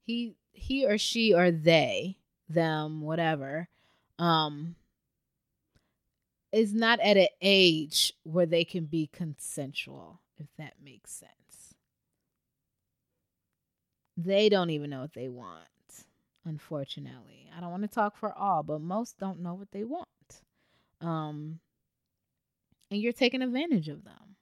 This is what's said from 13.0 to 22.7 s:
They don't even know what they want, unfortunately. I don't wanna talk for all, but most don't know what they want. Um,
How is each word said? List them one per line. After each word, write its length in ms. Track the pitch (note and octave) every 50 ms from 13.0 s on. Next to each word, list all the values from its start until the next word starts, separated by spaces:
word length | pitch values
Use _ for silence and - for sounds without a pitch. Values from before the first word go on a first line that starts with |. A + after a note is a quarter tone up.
| _ _ _ _ _ _ _ _ _ _ _ _ _ _ _ _ _ _ _ _ _ _ _
They 320 | F3+ E3 F#3 G3 G3+ G#3+
don't 220 | G#3+ G3+ F#3+ F3+ E3+
even 200 | D#3 D3 D3 C#3+
know 120 | C#3+ C3
what 120 | B2+ D3+ _
they 140 | A2+ B2
want, 400 | C3 B2+ B2 A#2+ F2+ E2+ D#2+ E2 _ _ C#2+ _ _ - - - _ _ _ _ _ _ _ _
unfortunately. 1040 | E3+ D#3 D3 - - D#3+ C#3+ C#3 - - D3+ C#3+ C3 B2+ B2+ A2 - - - _ - D#3
I 40 | E3+
don't 120 | F3 E3+
wanna 160 | F3 F#3 G#3
talk 280 | G#3 - A#3 G#3 G#3 _
for 160 | - - G#3
all, 320 | - - F#3+ G3+ F#3 D#3 D3+
but 160 | D#3+ D#3 D#3
most 380 | D#3 E3+ F#3 G#3+ B3 - - _
don't 220 | F#3+ F#3+ F#3 D#3+
know 120 | F3+ F3 F3
what 180 | F#3+ G3+ _
they 120 | - G3+ G#3+
want. 240 | A#3 D4 F4+ - _ _ _ _ _ - - _ _ _ _ _ _ _ _ _ _ _ _
Um, 580 | E3 E3+ E3 D#3+ D#3 D3+ D3+ D3 D3+ D#3 D#3+ E3 _ _ _ _ _ _ _ _ _ _ _ _ _ _ _ _ _ _ _ _ _ _